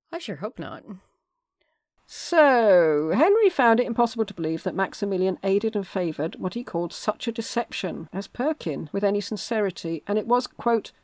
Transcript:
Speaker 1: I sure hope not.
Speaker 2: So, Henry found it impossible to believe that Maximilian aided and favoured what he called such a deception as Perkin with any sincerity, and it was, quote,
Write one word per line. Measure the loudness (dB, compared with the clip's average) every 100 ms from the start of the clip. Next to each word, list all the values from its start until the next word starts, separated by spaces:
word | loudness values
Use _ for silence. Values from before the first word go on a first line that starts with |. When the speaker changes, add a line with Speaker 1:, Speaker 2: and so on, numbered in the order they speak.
| _
Speaker 1:
I | -12
sure | -10 -8
hope | -8 -8
not. | -12 -12 -16 -18 _ _ _ _ _ _ _ _ _ _ _
Speaker 2:
So, | -16 0 4 6 6 6 6 6 4 2
Henry | 2 4 6 4
found | 4 4 4
it | 2
impossible | 0 0 0 -4
to |
believe | -4 -4 -2
that | -4
Maximilian | -2 -4 -4 -4 0 0 0
aided | 0 0 0
and | -2 -4
favoured | -4 -4 -2 -6 -4
what | -6
he | -6
called | -6 -4 -4
such | -4 -6 -4 -6
a |
deception | -6 -4 -4 -4 -6 -6 -8 -8
as | -10 -8
Perkin | -4 -4 -4 -6 -6 -6
with | -2
any | 0 0
sincerity, | -4 -8 -4 -2 -2 -4 -6 -6 -4
and | -4
it | 2
was, | 0 0
quote, | -4 0 0 -2 -14